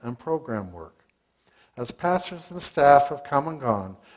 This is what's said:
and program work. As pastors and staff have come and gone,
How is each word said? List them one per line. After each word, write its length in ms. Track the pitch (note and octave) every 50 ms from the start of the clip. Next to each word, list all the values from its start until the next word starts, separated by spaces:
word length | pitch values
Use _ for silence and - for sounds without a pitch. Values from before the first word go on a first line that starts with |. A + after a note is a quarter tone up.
| -
and 160 | A#2+ A#2+ -
program 520 | - D#3+ D#3+ D#3 D#3+ B2+ A2+ G#2+ G2 F2+
work. 340 | F2 E2+ D#2+ D#2+ - _ _ _ _ _ _ _ _ _ _ _ _ _ _ _ _
As 140 | A#2+ B2 A#2
pastors 600 | - - - F3 F3+ F3+ F3+ - F#3 E3+ - -
and 120 | F3 F3 -
staff 460 | - - D#3+ C#3+ C#3+ C#3+ C#3+ C#3+ -
have 160 | D#3 C3+ -
come 240 | - C#3+ C#3 D3 D#3+
and 120 | D#3+ D3
gone, 360 | C3+ A#2+ A2 G2+ F#2+ F#2+ F#2+ - _ - -